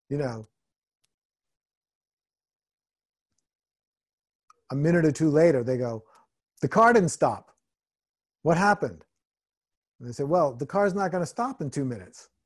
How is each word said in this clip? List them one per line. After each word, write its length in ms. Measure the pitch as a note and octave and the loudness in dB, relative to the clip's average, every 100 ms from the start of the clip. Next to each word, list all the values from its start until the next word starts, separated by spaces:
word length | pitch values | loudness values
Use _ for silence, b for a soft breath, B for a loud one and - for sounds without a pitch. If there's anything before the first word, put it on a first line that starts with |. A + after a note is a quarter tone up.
| _ | _
you 80 | C#3+ | -6
know, 280 | C3 A2+ A2 _ _ _ _ _ _ _ _ _ _ _ _ _ _ _ _ _ _ _ _ _ _ _ _ _ _ _ _ _ _ _ _ _ _ _ _ _ _ _ _ _ - | -6 -8 -16 _ _ _ _ _ _ _ _ _ _ _ _ _ _ _ _ _ _ _ _ _ _ _ _ _ _ _ _ _ _ _ _ _ _ _ _ _ _ _ _ _ -10
a 40 | C3+ | -2
minute 300 | D#3+ F3 D#3 | 2 2 2
or 60 | |
two 160 | - D#3+ | 2 2
later, 340 | D3 E3+ C3+ | 4 4 4
they 140 | A#2 B2+ | -2 -4
go, 260 | A#2+ A2+ b b b _ _ _ | -4 -8 b b b _ _ _
"The 60 | C3+ | -2
car 240 | G#3 A3+ | 4 6
didn't 180 | A#3 E3+ | 6 2
stop. 460 | - C3+ G2+ - _ _ _ _ _ _ _ _ _ | 0 -2 -2 -12 _ _ _ _ _ _ _ _ _
What 160 | D#3 E3+ | 0 2
happened?" 480 | G3+ G3+ B2+ E2 _ _ _ _ _ _ _ _ _ _ | 2 0 -4 -10 _ _ _ _ _ _ _ _ _ _
And 100 | A#2+ | -14
they 40 | |
say, 100 | A#2 | -8
"Well, 280 | C#3 F3 D3 | 0 2 0
the 140 | A#2+ C#3+ | -2 -4
car's 300 | G3 G3+ G3 | 0 0 0
not 160 | F#3 | -2
gonna 160 | F3+ E3 | -2 -4
stop 340 | - B3+ - | -6 -6 -6
in 80 | C#3+ | -8
two 160 | C#3 C3+ | -4 -6
minutes 440 | G#2+ F2+ - - _ | -8 -14 -20 -20 _